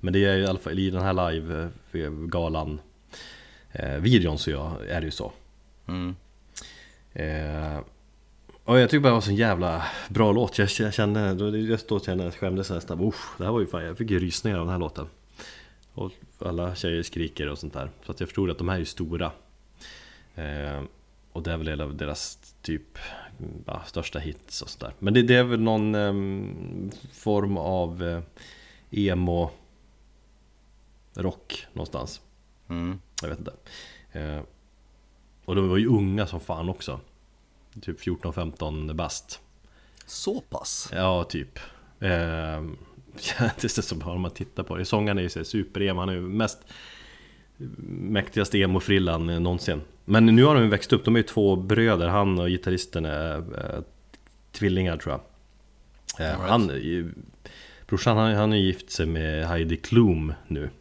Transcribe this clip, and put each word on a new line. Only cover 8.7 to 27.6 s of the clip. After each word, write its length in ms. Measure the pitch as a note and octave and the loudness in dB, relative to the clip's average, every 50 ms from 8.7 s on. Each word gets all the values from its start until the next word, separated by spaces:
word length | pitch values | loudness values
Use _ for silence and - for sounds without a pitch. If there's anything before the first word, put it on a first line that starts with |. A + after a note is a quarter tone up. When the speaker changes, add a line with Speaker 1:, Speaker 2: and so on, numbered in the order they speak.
| A#2+ B2+ | 8 8
Speaker 1:
jag 120 | B2 B2 | 8 8
tycker 100 | - D3+ | 6 6
bara 80 | C#3 C3 | 6 6
det 60 | A#2 | 6
var 60 | A2+ | 6
så 100 | G2 G#2 | 4 2
en 60 | G2+ | 2
jävla 480 | G2+ A#2 A2+ G2 E2+ F2+ F2 E2 E2 E2 - - - - - | 4 4 2 2 2 0 0 -2 -2 -4 -6 -8 -10 -10 -4
bra 240 | F#2+ G#2+ A2+ G#2+ | 2 4 6 6
låt. 260 | G2+ A2+ A#2+ - - - | 6 4 2 0 2 2
Jag, 100 | G2+ G2 - - | 2 2 2 0
jag 160 | A2+ G#2+ G2 | -2 -2 2
kände, 400 | - A2 G#2 G#2 G#2+ G#2 G2 F#2+ | 2 2 2 2 2 2 0 0
då, 220 | F2+ G#2 G#2 G#2 | 0 0 0 0
jag 240 | A2 A2 A2 A2+ G#2+ | 0 0 0 0 -2
stod 180 | - - G#2+ G2 | 0 0 -2 0
och 60 | - | 0
kände, 260 | - F#2 F2+ F2+ F2 | -2 -2 -2 -2 -4
skämdes 400 | E2+ - - F#2+ F#2 F#2+ F#2+ - | -4 -4 -4 -2 -2 -2 -2 -2
nästan. 300 | F#2+ E2+ E2+ - F2 E2+ | -4 -6 -4 -6 -4 -2
Usch, 380 | F#2 A2 A2 - - - - - | 0 -2 -2 -4 -10 -14 -10 -6
det 60 | F2+ | -2
här 80 | F#2+ | 0
var 80 | A2+ A#2 | 0 0
ju 60 | G2 | 0
fan, 180 | - - E2+ E2 | -2 -4 -8 -6
jag 140 | E2 E2+ - | -8 -6 -6
fick 120 | A#2 A2 | -2 0
ju 80 | G2+ F2+ | 0 0
rysningar 400 | F#2 F2+ E2+ - - A2+ G2+ F2 | 2 0 -2 -2 -2 -2 0 0
av 60 | E2 | -2
den 80 | E2+ | -2
här 60 | D#2+ E2 | -2 -2
låten. 280 | F2 D#2 - - C#2+ D2 - _ _ _ _ - - - - - - - - _ - _ _ | -4 -4 -6 -8 -12 -12 -14 _ _ _ _ -20 -20 -20 -20 -20 -20 -20 -20 _ -20 _ _
Och 180 | - G2 F#2+ - - - - _ _ | -8 -8 -8 -10 -14 -20 -20 _ _
alla 360 | - F2+ F2 E2+ F2 F2+ F2+ | -6 -4 -4 -2 -2 -4 -4
tjejer 280 | - - F2 E2+ E2+ | -4 -2 -2 -2 -2
skriker 460 | E2+ - - E2+ E2 D#2 - - D2+ D2 | -4 -4 -4 -6 -6 -6 -4 -6 -6 -6
och 100 | D2 C#2+ | -6 -6
sånt 140 | - D2 | -10 -10
där. 180 | - C#2 C2+ C#2 - - - | -8 -8 -10 -10 -12 -16 -14
Så 60 | - | -14
att 80 | - - | -8 -8
jag 80 | F#2 F2+ | -8 -6
förstod 220 | - - G2 F2+ | -2 -2 -2 -2
att 80 | D#2+ - | -2 -2
de 100 | F2 F2+ | -2 -2
här 60 | F#2+ | -2
är 40 | F2+ | -2
ju 60 | E2 | -4
stora. 480 | - - - F2+ D#2 E2 E2+ F2+ D2+ - - _ _ _ _ _ _ _ _ - - - - - - - - - _ _ | -6 -6 -6 -6 -6 -4 -4 -4 -6 -6 -10 _ _ _ _ _ _ _ _ -20 -20 -20 -20 -20 -20 -20 -20 -20 _ _
Eh, 480 | - D#2+ D2 D2 D2 C#2+ C#2+ C#2+ C#2+ C#2 - _ _ _ _ _ _ _ _ | -10 -8 -6 -6 -6 -6 -6 -6 -8 -10 -12 _ _ _ _ _ _ _ _
och 100 | _ F2 | _ -8
det 100 | D#2+ E2+ | -4 -4
är 40 | E2 | -4
väl 120 | E2 D#2+ D#2+ | -4 -4 -4
en 120 | D#2 D2 | -4 -4
av 160 | D2+ C#2+ D2 | -6 -6 -6
deras 580 | - D#2 C#2+ D2 - - - - _ - - - _ | -6 -6 -6 -6 -6 -8 -10 -10 _ -20 -20 -20 _
typ, 360 | - - D#2+ D2 - - _ - - - - - - - - - - - D2+ D#2 - | -6 -4 -4 -4 -6 -10 _ -16 -14 -14 -14 -16 -18 -20 -16 -14 -14 -12 -12 -12 -12
ja, 160 | - - - - | -10 -10 -10 -12
största 320 | - - E2+ D#2+ - - D2+ | -8 -8 -8 -8 -6 -8 -8
hits 440 | D2+ D#2 D2 - - - - - | -8 -8 -10 -10 -14 -10 -10 -10
och 60 | - - | -10 -10
sånt 120 | - - | -14 -12
där. 140 | - - - - | -12 -14 -10 -4
Men 160 | G2 G2+ G#2+ | -2 4 6
det, 80 | B2 | 6
det 120 | A#2+ A#2 B2 | 8 8 6
är 100 | B2 B2 | 6 6
väl 160 | B2 A#2+ A2+ | 4 2 2
någon, 340 | A2+ A2+ A2 A2 G#2+ G#2+ G#2+ | 2 2 2 2 2 2 2
ehm, 960 | G#2 G#2 G2+ G2 G2+ G2 G2 F#2+ G2 G2+ G2 F#2 - F2+ F2 F2 F#2 F#2 G2 - - - - | 2 2 0 0 0 -2 -4 -4 -6 -6 -8 -10 -10 -10 -10 -10 -8 -8 -10 -10 -14 -18 -20
form 440 | - - - A2 G#2 G#2 G#2 G2+ G2+ | -20 -6 -2 2 2 2 2 2 0
av, 460 | F2+ | -2